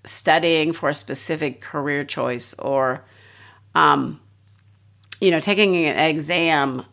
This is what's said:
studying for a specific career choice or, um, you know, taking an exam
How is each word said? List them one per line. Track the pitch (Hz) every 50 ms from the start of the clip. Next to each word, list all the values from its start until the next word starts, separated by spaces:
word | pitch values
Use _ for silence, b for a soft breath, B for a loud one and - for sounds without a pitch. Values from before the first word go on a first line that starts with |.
| -
studying | - - - - 170 156 165 160 170 165 160 156 160 160
for | - - 139
a | 147
specific | - - - 131 135 - - 160 156 151 143 123 -
career | - - - 147 139 147 143 143 143
choice | 143 - - 123 123 123 120 110 - -
or, | - - - 139 135 131 127 127 - b b b b b b b b b b b b b _ -
um, | 170 160 147 143 143 131 127 - - _ _ _ _ _ _ _ _ _ _ _ _ _ _ _ _ _ - - -
you | - 190 170
know, | 160
taking | 156 202 202 190 214 196 185
an | 175 165 147 - -
exam | 151 160 156 160 147 151 175 175 170 165 160 147 139 135 131 127 - -